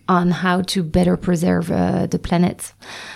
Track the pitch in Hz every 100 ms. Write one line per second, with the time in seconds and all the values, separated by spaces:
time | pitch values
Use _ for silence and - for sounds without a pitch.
0 | - 185 175 156 185 185 185 196 156 180
1 | 175 175 185 170 180 175 175 175 180 185
2 | 175 - - 175 175 - - - - -
3 | -